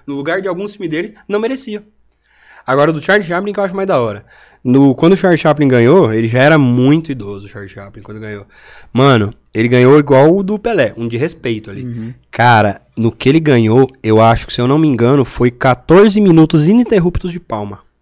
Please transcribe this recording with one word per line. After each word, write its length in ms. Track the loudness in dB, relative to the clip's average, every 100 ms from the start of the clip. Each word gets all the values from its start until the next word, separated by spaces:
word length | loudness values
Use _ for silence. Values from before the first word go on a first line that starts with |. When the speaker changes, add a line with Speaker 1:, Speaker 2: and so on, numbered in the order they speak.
| -12
Speaker 1:
no 80 |
lugar 260 | -8 -6 -6
de 60 | -6
alguns 240 | -8 -10
filmes 180 | -10 -8
dele 240 | -8 -8 -14 -8
não 120 | -6
mereciam. 420 | -4 -8 -12 -14 -16 _ _ _ _ _ _ -14 -4
Agora, 260 | 0 0
do 100 | 0
Charlie 240 | 0 -2 -2
Chaplin 260 | -6 -6
que 80 | -4
eu 40 |
acho 120 | -6 -4
mais 100 | -2
da 120 | -2
hora. 240 | -2 -8 -16 _ _ _
No, 320 | 0 2 2
quando 180 | 2 2
o 40 | 2
Charlie 200 | 2 0
Chaplin 300 | 0 0 0
ganhou, 420 | 2 4 4 2
ele 140 | 0 -2
já 120 | 0
era 140 | 2 2
muito 540 | 2 2 2 0 -2
idoso, 320 | -10 -12 -16
o 40 | -18
Charlie 220 | -18 -18
Chaplin, 300 | -18 -20 -20
quando 160 | -20 -16
ganhou. 260 | -14 -16 -18 _ -20 -20 -6
Mano, 420 | 0 2 2 -2 -8 _
ele 160 | -4 0
ganhou 300 | 2 4 4
igual 360 | 4 4 4
o 80 | 2
do 160 | -2 -6
Pelé, 360 | -4 -2 -2 -4
um 100 | -8
de 120 | -6
respeito 520 | -6 -6 -8 -8 -10
ali. 120 | -16
Speaker 2:
Uhum. 300 | -14 -12 -14 -16 _
Speaker 1:
Cara, 500 | 0 2 4 2 -4 _ -6
no 140 | -4
que 160 | -2 0
ele 120 | 0
ganhou, 460 | 2 2 2 2 0 -2
eu 200 | 0 2
acho 240 | 4 2 -4
que, 60 |
se 60 | -4
eu 40 | -2
não 120 | 0
me 100 | 0
engano, 340 | 0 2 0 -2
foi 240 | -2 -4
quatorze 680 | 0 -2 0 2 4 4 4
minutos 480 | 4 4 4 2 2
ininterruptos 640 | 2 2 0 0 -4 -6
de 80 | -12
palma. 400 | -10 -10 -10 -14 _ _